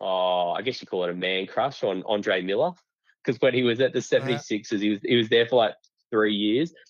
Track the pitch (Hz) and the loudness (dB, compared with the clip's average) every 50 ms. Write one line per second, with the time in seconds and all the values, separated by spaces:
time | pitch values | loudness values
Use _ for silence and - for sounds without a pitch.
0 | 98 95 92 90 90 92 90 90 87 87 85 85 98 131 120 - - - 98 92 | -4 -2 0 0 2 2 2 2 0 0 -2 -2 -4 -6 -6 -6 -8 -6 -4 -2
1 | 90 87 87 90 90 92 95 95 95 95 - 110 120 139 139 - 127 104 92 95 | -2 -2 -2 -2 -2 -2 -2 -2 -4 -4 -2 -2 -2 -2 -2 -2 -4 -2 -2 -2
2 | - - 107 104 98 110 95 95 90 95 98 117 156 180 175 _ _ _ _ _ | -2 -2 -2 -2 0 0 0 0 0 -2 0 0 0 -2 -2 _ _ _ _ _
3 | _ _ _ _ - - 120 - 139 131 123 127 123 117 113 120 135 123 - 123 | _ _ _ _ -4 -4 0 2 2 2 4 4 2 2 2 2 2 0 0 -2
4 | - - 147 120 123 127 120 117 - - - 156 131 - 113 98 104 107 104 101 | -2 0 0 0 2 0 -4 -4 -4 -4 -6 -6 -4 -4 -4 0 0 0 0 0
5 | - - 127 120 113 113 120 117 117 117 131 123 110 - - _ _ _ _ _ | 0 2 2 2 2 4 4 2 4 4 4 2 2 2 -2 _ _ _ _ _
6 | _ - 117 107 107 107 107 101 104 104 110 135 165 170 - - - | _ -2 0 2 2 2 2 0 0 0 0 0 -2 -4 -6 -14 -20